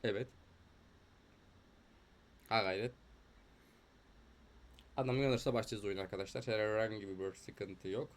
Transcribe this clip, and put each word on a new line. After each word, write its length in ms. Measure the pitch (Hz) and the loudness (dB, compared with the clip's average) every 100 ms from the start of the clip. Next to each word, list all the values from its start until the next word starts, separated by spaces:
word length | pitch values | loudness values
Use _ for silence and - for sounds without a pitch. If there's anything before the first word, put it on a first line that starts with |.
Evet. 240 | 113 101 131 - - - - - - - - - - - - - - - - - - - - - - | 0 -2 -4 -10 -20 -20 -20 -20 -20 -20 -20 -20 -20 -20 -20 -20 -20 -20 -20 -20 -20 -20 -20 -20 2
Ha 120 | 113 | 2
gayret. 320 | 98 95 120 - - - - - - - - - - - - - - - - - - - - - | 4 0 -2 -6 -20 -20 -20 -20 -20 -20 -20 -20 -20 -20 -20 -20 -20 -20 -20 -20 -20 -20 -8 -2
Adam 220 | 127 127 | 2 4
uyanırsa 340 | 135 120 135 | 4 4 4
başlayacağız 320 | 120 107 110 101 | 2 0 -4 -2
oyun 120 | 95 | -2
arkadaşlar. 500 | 95 95 98 127 123 | -2 -4 -4 -6 0
Herhangi 720 | 110 107 107 110 110 98 95 | 2 4 4 2 0 -6 -4
bir 140 | 95 | -4
sıkıntı 540 | 92 - - 95 92 95 | -6 -16 -8 -8 -6 -4
yok. 220 | 104 151 | -4 -4